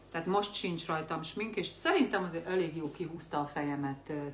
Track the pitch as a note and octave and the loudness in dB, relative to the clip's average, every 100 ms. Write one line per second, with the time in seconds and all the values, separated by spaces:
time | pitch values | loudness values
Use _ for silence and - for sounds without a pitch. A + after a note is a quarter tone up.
0 | - E3+ E3+ G3+ G3+ - F#3+ E3 - D#3+ | -8 -4 2 4 2 0 0 0 0 -2
1 | D#3 D#3+ E3 - A3 G#3 - - E4 F#4+ | 0 -4 -4 -4 -4 -2 -4 0 4 6
2 | C4 G3+ F#3 E3 F3 F#3 E3+ D#3+ D3+ - | 6 4 0 -2 0 2 2 0 -4 -4
3 | E3 E3+ - D3+ D3 - D3 C#3+ C#3 C#3 | -6 -6 -2 -2 0 0 -2 0 -2 -4
4 | - D3+ C#3+ | -4 -4 -4